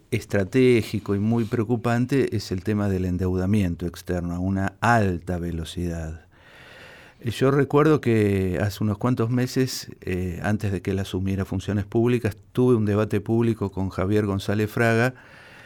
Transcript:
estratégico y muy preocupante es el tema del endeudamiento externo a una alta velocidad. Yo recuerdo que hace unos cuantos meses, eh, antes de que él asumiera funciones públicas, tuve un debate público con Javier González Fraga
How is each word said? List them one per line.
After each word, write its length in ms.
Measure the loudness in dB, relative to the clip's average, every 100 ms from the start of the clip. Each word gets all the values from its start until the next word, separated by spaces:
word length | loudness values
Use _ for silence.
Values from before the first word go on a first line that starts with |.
| -6
estratégico 1040 | -6 -2 -2 0 4 6 4 2 -4 -2
y 40 | 0
muy 260 | 2 0
preocupante 880 | 0 -2 -2 -2 0 0 0 0 0
es 160 | -2 -4
el 140 | -6
tema 240 | -2 0 0
del 160 | 0
endeudamiento 840 | 0 0 0 0 2 2 2 -2 -6
externo 480 | -8 -6 -4 -4
a 40 | -4
una 340 | -2 -2 -2 -2
alta 580 | 2 2 2 -2 -4 -4
velocidad. 840 | -4 -6 -8 -6 -6 -6 -8 -12 _ _ -20 -20 -20 -20 -20 -20 -20 -12
Yo 280 | -6 0 2
recuerdo 480 | 4 4 4 6 4
que 580 | 4 4 4 2 0 0
hace 220 | -2 -2
unos 160 | -2 0
cuantos 320 | 0 0 0
meses, 600 | 0 -2 -2 -2 -4 -12 -12
eh, 400 | -6 -4 -4 -4
antes 300 | -2 -2 -2
de 100 | -4
que 80 | -2
él 80 | -4
asumiera 460 | -4 -4 -2 -2
funciones 400 | -2 -4 -2 -4
públicas, 520 | 0 2 2 2 -2 -6 -6
tuve 240 | 2 4
un 100 | 4
debate 360 | 4 2 2 -2
público 500 | 0 2 2 0 -4
con 200 | -4 -4
Javier 360 | -2 0 2 2
González 420 | -2 -2 -2 0
Fraga 460 | 0 2 2 2 -2 -18 -20 -20 -20